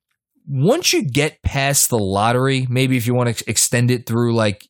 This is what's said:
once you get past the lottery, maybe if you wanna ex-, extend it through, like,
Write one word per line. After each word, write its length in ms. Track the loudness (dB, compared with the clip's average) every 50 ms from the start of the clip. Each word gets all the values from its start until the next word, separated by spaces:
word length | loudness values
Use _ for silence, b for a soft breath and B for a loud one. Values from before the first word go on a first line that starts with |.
| _ _ _ _ _ _ _ _ _
once 460 | -8 -4 0 0 2 2 0 0 0 0
you 160 | 0 -2 -2
get 340 | 0 0 -2 -2 -4 _ -6
past 480 | -4 -2 0 0 0 0 0 0 0
the 80 | 0 -2
lottery, 680 | 0 0 0 2 2 2 2 2 2 0 0 0 -2 -2
maybe 280 | 0 0 2 2 0
if 100 | 0 0
you 80 | 0 0
wanna 160 | 0 0 0
ex-, 120 | -2 -4 -6
extend 480 | -4 -2 -2 -2 0 0 2 2 2
it 160 | 0 0 -2
through, 280 | -2 -2 0 0 0 2
like, 340 | 2 2 0 0 -4 -8 _